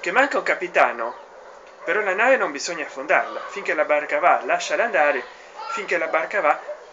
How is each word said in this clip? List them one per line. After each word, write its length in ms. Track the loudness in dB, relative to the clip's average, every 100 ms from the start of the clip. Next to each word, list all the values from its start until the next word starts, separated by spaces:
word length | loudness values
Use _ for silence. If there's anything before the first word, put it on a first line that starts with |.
che 100 | -2
manca 240 | 2 2 0
un 60 |
capitano, 760 | -2 -2 0 4 4 2 -6 -6 -16 -20 -20 -20 -20 -12 -2
però 160 | 0
la 100 | 0
nave 240 | 2 4 4
non 160 | 2
bisogna 320 | -4 -6 -6
affondarla, 600 | -8 -8 0 2 2 -8 -10
finché 240 | -10 -4
la 140 | 0 2
barca 320 | 2 0 2
va, 240 | 4 4
lasciala 400 | 2 -2 0 0
andare, 400 | 0 2 2 2 -4 -16 -20 -14 -10
finché 260 | -8 -2 -2
la 120 | 0
barca 340 | -2 -2 0
va, 180 | 2 0 -2 -14 -14